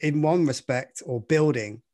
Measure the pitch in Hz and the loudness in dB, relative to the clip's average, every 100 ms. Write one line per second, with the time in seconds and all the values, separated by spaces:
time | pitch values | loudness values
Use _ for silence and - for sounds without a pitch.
0 | 151 147 151 175 156 127 - 123 - - | -2 0 2 2 2 -2 -4 -4 -4 -12
1 | - 123 110 156 151 127 104 110 _ | -8 -6 0 2 4 0 -4 -10 _